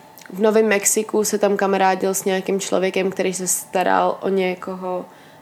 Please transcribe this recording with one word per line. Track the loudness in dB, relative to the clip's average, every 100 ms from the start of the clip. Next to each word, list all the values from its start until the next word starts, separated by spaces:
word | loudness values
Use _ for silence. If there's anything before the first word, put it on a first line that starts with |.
| -20 -20 -14
v | 0
Novém | 2 4 4
Mexiku | 2 0 -2 0 0
se | 0 2
tam | 2 2
kamarádil | 2 2 2 2 0
s | -2 -2
nějakým | -2 0 -4
člověkem, | 0 0 0 0 -2
který | -2 -4
se | -4 -4
staral | -4 -2 -2 2 2 2 0
o | -2
někoho, | 0 0 -4 -8 -8 -6 -8 -8 -18 -20 -14